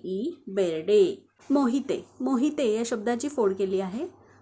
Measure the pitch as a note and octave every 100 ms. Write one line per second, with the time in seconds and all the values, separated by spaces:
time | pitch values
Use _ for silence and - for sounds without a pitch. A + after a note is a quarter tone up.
0 | - F#3+ C#4 - - G3 F3+ D#3+ E3 G#3
1 | F3 - _ _ - C#4 B3+ C4+ - -
2 | - - C4 C4 D4 D4 B3 G#3+ A#3 A#3
3 | G#3+ A#3+ C#4+ C4+ G3+ F#3+ F#3+ F#3+ F#3+ G#3+
4 | F4+ - - -